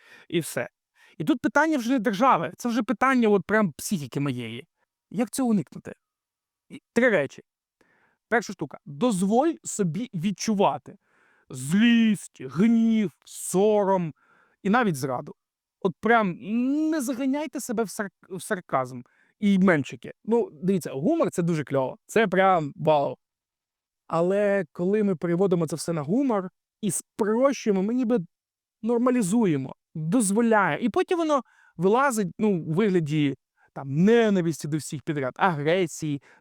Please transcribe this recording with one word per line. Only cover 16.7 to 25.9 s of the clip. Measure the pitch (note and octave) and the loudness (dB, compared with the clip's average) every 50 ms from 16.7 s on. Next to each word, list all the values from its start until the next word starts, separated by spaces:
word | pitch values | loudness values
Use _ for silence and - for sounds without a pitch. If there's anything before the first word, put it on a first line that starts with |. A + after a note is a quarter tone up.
| C#4+ D4+ D#4 D#4 | 0 0 0 0
не | D#4+ D#4 | -2 -2
заганяйте | A#3+ A#3+ C4 G#3+ C#4 C4 C4+ D4 D#4 - - C#4+ | -2 -4 -4 -2 -2 -2 -2 -2 -4 -6 -8 -10
себе | - - A3+ G#3+ A3+ | -8 -4 -2 -2 -4
в | F3+ | -4
сар-, | - - G#3 F#3+ - _ _ _ | -4 -8 -8 -8 -10 _ _ _
в | F#3+ F3 | -12 -12
сарказм | - - A3 F3+ - - D#3 C3+ C3 B2+ C3 B2 - - _ _ _ _ _ _ | -6 -6 -6 -6 -4 -4 -2 -2 -2 -4 -8 -14 -14 -16 _ _ _ _ _ _
і | G#3 G3+ G3 F#3 | 2 4 4 6
меншики. | F#3+ G3 E3+ D3 B2+ - C#3 - - C#3+ - _ _ | 6 6 4 4 0 -4 -10 -14 -14 -16 -16 _ _
Ну, | G#3 A3+ A#3+ - - | 0 0 0 0 -2
дивіться, | D3 C#3 F3+ F#3 G3 E3+ - D3 | -6 -4 -2 0 0 0 -2 -6
гумор — | - C3+ D3+ C4 E4+ E4 C#4 F3+ | -6 -2 0 0 2 2 0 0
це | - - E3+ | 0 -2 0
дуже | E3 E3+ D3+ C3 | 0 0 -2 -2
кльово, | - C#3 C3+ C3 B2+ - - _ | -2 -2 -2 -2 -2 -6 -12 _
це | - - A3 A3+ | -2 2 2 2
прям | F#3 F#3+ F#3 F#3+ F#3+ F#3 E3 D3+ C#3 - | 4 2 4 4 4 4 2 0 -4 -8
вау. | - D3+ D#3+ D#3 C#3+ C#3 C3 C3 - _ _ _ _ _ _ _ _ _ _ _ _ _ _ _ _ _ | -2 2 2 4 4 2 0 -4 -8 _ _ _ _ _ _ _ _ _ _ _ _ _ _ _ _ _
Але | - E3 E3 F3 F3+ G3 G3+ G#3 G3+ G3+ G3 F3 - | -4 0 0 2 2 2 2 2 2 0 0 -2 -6
коли | _ - F3 F#3+ G#3 A3 G#3 | _ -4 0 0 2 2 2
ми | G3 F#3 | 0 0
переводимо | - - E3+ E3+ E3+ G3+ F#3 F#3 F3 E3 | -2 0 -2 2 2 2 2 2 0 0
це | C#3 E3+ | -2 -4
все | D3 - - | -6 -4 -4